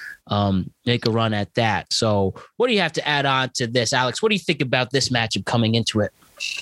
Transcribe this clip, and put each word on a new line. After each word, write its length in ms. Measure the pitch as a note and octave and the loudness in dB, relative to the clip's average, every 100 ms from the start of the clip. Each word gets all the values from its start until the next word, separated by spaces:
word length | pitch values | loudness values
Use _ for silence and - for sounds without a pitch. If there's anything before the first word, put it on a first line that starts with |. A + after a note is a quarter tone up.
| - - - | -14 -14 -4
um, 440 | G#2 G2+ F#2+ - - A#2+ | 0 2 2 -2 -6 -2
make 200 | A#2+ A#2 | 0 0
a 60 | |
run 220 | A2+ A2+ | 0 0
at 200 | G#2 G2+ - | 0 -2 0
that. 360 | A2+ F#2 - | 0 0 -2
So 420 | - A2+ G2+ F#2+ - - - | 0 2 2 0 -2 -8 -2
what 120 | B3+ | 2
do 60 | |
you 60 | G3+ | 2
have 140 | E3 | 0
to 140 | D#3 D3 | -2 -2
add 180 | D3 C#3 | 0 2
on 240 | C3 B2+ - | 0 -2 -4
to 120 | A#2 | -2
this, 240 | B2 A2+ | 0 2
Alex? 300 | C3 B2+ - | 2 0 0
What 60 | A3 | 0
do 60 | G3+ | 0
you 40 | |
think 220 | - D3+ | -2 -2
about 300 | C3 B2+ B2 | 0 0 0
this 180 | C3+ - | 0 0
matchup 360 | A#2+ A2+ G2+ - | 0 0 -2 0
coming 300 | A#2+ A2 A2+ | 2 2 2
into 240 | G#2+ G#2+ | 0 0
it? 140 | G2+ - - - - - | -2 -4 -20 -12 -10 -8